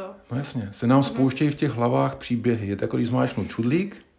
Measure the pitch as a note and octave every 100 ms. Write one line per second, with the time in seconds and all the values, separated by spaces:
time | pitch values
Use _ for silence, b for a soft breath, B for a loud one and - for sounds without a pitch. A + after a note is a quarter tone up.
0 | F#3+ G3 - B2 C#3 C3 G2+ - A#2+ C3+
1 | C3+ - C3+ B2+ D3+ D3 D3 A#2 A#2+ C3+
2 | C3+ C#3 - A#2+ A#2 A2 G2+ G2+ A2 A#2
3 | A#2+ B2+ B2+ - F#2 - A#2 D#3+ G3+ -
4 | -